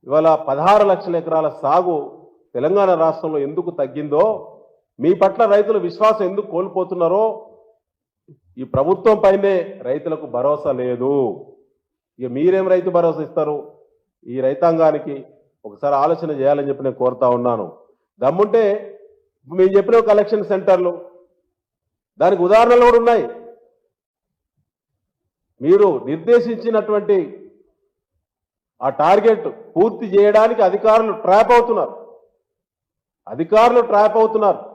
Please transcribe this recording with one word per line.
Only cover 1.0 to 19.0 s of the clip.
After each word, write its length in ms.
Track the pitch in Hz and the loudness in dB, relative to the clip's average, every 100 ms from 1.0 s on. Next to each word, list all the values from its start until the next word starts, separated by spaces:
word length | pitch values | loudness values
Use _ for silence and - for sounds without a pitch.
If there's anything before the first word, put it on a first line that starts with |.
| 180 170 | -2 -6
ఎకరాల 280 | 165 160 156 - | -2 -2 -2 -4
సాగు 340 | - 170 180 156 143 - - _ _ 123 | -2 0 0 -4 -8 -18 -20 _ _ -6
తెలంగాణ 360 | 151 196 190 165 | -2 0 0 2
రాష్ట్రంలో 360 | 160 156 165 156 143 | 0 -2 -6 -6 -6
ఎందుకు 220 | 165 170 165 | -6 -8 -6
తగ్గిందో, 440 | 135 139 151 147 214 214 - - _ _ _ - | -8 -8 -4 0 0 -2 -12 -20 _ _ _ -4
మీ 100 | 143 - | -2 2
పట్ల 200 | 190 - 220 | 0 2 2
రైతులు 260 | 208 208 214 175 | 2 2 -2 -4
విశ్వాసం 360 | 170 214 214 185 | 0 0 0 -4
ఎందుకు 180 | 196 202 | -4 -6
కోల్పోతున్నారో, 720 | 165 190 190 180 180 165 190 220 202 - _ _ _ _ _ _ _ _ _ _ - | -6 -6 -6 -6 -2 0 0 -2 -4 -16 _ _ _ _ _ _ _ _ _ _ -16
ఈ 60 | 131 123 | -4 0
ప్రభుత్వం 420 | 147 190 220 214 202 | 0 2 2 4 2
పైనే 300 | 196 196 185 170 - 123 | 2 0 -2 -4 -12 -6
రైతులకు 380 | 147 170 156 147 120 | -6 -6 -8 -6 -4
భరోసా 360 | 139 147 151 127 | -2 -2 -4 -4
లేదు. 320 | 127 120 127 143 120 87 - _ _ _ _ _ _ _ | -6 -4 -2 -2 -2 -6 -16 _ _ _ _ _ _ _
ఇక 100 | 127 127 | -10 -2
మీరేం 300 | 175 190 190 185 | 0 0 0 0
రైతు 140 | 180 175 | 0 0
భరోసా 220 | 170 160 151 | 0 -2 -6
ఇస్తారు? 320 | - 147 147 - _ _ _ _ _ - | -4 -4 -6 -12 _ _ _ _ _ -12
ఈ 120 | 127 131 | -4 -4
రైతాంగానికి 680 | 143 170 165 160 151 151 139 - _ _ _ 107 | 0 0 2 0 0 -8 -14 -16 _ _ _ -20
ఒకసారి 300 | 104 143 139 | -8 -2 0
ఆలోచన 280 | 151 165 165 143 | 0 -2 -6 -2
చేయాలని 300 | 135 143 139 | 0 0 -2
చెప్పి 160 | 139 135 | -4 -6
నేను 140 | - | -2
కోరుతా 260 | 127 123 127 123 | -2 0 0 0
ఉన్నాను. 320 | 120 117 87 - _ _ _ _ | -2 -4 -6 -14 _ _ _ _
దమ్ముంటే 420 | 127 170 214 233 208 208 - - | -2 0 0 2 0 -2 -8 -20